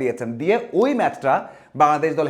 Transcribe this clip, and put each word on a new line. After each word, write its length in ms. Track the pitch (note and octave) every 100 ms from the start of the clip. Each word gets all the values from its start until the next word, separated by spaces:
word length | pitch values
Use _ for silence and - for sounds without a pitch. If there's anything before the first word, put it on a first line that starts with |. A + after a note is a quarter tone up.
দিয়েছেন, 280 | B2+ A#2 A#2 A#2
দিয়ে 140 | D#3 A#3 A#3
ওই 180 | F3 C4
ম্যাচটা 380 | C4 D#3+ - C3+ E3 - - - C3+
বাংলাদেশ 320 | D3 D3+ D#3
দল 100 | D#3